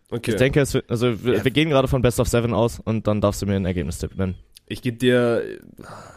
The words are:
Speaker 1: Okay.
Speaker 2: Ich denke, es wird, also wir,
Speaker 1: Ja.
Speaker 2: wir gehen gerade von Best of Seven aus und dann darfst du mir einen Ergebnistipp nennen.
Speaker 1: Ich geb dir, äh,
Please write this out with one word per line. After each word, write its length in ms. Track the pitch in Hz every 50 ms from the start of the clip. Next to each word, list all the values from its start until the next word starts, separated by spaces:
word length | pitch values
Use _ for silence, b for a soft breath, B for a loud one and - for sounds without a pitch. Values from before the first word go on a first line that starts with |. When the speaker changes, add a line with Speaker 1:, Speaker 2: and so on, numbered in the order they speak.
| _ -
Speaker 1:
Okay. 220 | - 120 - 123 110
Speaker 2:
Ich 40 |
denke, 240 | - 127 139 135 151
es 140 | 135 - -
wird, 160 | 131 - -
also 340 | 120 110 120 123 113 92 -
wir, 120 | 123 117 110
Speaker 1:
Ja. 60 | 104
Speaker 2:
wir 60 | 135
gehen 200 | 110 147 156 165
gerade 180 | 147 135 131 127
von 140 | 139 131 117
Best 180 | 123 - -
of 80 | 120 -
Seven 240 | - 117 113 117 110
aus 280 | 95 117 117 - -
und 260 | - - 110 110 -
dann 140 | 104 107 104 98
darfst 180 | 104 101 - 101
du 40 |
mir 100 | 98 98
einen 80 | 98 92
Ergebnistipp 520 | 90 90 90 73 78 90 - - - -
nennen. 180 | - 95 92 90 - - _ _ - _ -
Speaker 1:
Ich 120 | 107 104 -
geb 160 | 123 113 113
dir, 440 | 127 123 123 123 120 120 117 101 -
äh, 140 | 55 52 50 50 50 - - B B B B B B B